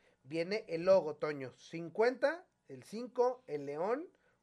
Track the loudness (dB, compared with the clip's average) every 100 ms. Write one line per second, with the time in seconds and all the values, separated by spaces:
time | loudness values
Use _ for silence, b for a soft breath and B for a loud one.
0 | b b -8 -4 -2 -4 -4 0 6 6
1 | 4 -4 -4 -4 -8 -12 -12 -10 -8 2
2 | 2 4 0 0 -12 _ _ -18 -12 -10
3 | -8 2 2 2 -8 -8 -6 -4 -2 -2
4 | -6 b b b